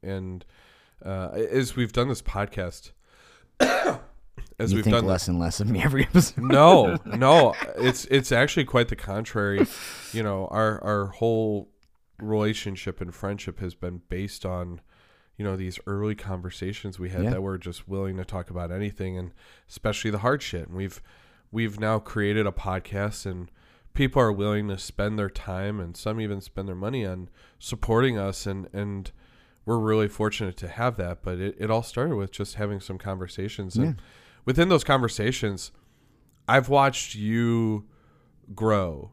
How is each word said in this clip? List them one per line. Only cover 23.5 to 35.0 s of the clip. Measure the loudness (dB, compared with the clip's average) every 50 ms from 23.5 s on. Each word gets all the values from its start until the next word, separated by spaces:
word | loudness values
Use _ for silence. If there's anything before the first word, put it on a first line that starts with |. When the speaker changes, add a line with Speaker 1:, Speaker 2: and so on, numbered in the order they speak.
| -18 _ _ _ _ _ _ -8 _
Speaker 1:
people | 0 0 2 4 4
are | 4 4
willing | 4 2 0 0 0 0 0 -2
to | -6 -6
spend | -8 -12 -4 -2 -2 -2 0 -2
their | -4 -4
time | -4 -8 -8 -8 -8 -6 -4 -4 -6 -6
and | -8 -8 -10 -8
some | -6 -6 -4 -4
even | -4 -4 -4 -6
spend | -8 -12 -10 -10 -8 -8
their | -8
money | -6 -6 -4 -4 -2 -4
on | -4 -6 -8 -10 -14 -18 _ -20 -20 _ _
supporting | -10 -8 -6 -6 0 2 4 4 4 4 2 0
us. | -2 -2 -4 -6 -6
And, | -6 -6 -6 -8 -8
and | -6 -6 -6 -4 -6 -6 -8 -10 -14 -18 -20 _ _ _ _ _ _ _ _
we're | -2 0 0
really | 2 2 4 4 2 0
fortunate | 0 -2 -2 -2 -2 -2 -6 -6 -6 -8
to | -10 -12
have | -6 -2 -2 -2 -2 -2
that. | -6 -6 -6 -6 -6
But | -6 -6 -4
it, | -4 -6 -6 -4
it | -2 0
all | 0 0 0
started | -2 -4 -4 -2 -2 -2
with | -2 -4 -6
just | -6 -8 -8 -8 -6
having | -6 -6 -4 -4 -6
some | -8 -10 -12 -10
conversations. | -8 -8 -8 -8 -8 -10 -8 -8 -8 -8 -6 -8 -10 -4 0
And | 2 2
Speaker 2:
Yeah. | 2 0 -4 -8 -18 -20 -20 -20 -20 -20 _ -4
Speaker 1:
within | -2 4 4 6 6
those | 6 4 6
conversations, | 4 2 4